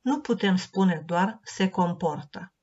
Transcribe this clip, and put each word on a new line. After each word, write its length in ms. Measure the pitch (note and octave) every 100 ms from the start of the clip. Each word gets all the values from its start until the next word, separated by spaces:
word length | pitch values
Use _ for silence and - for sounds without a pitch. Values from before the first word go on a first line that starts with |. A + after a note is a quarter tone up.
Nu 200 | B3+ D4+
putem 360 | - A#3 G3+ F#3
spune 460 | - - F#3+ E3 D#3+
doar 320 | E3+ G3 A3
"se 260 | - - F#3
comportă". 840 | - F3 D#3+ E3+ D3 C#3+ F2+ F3+ _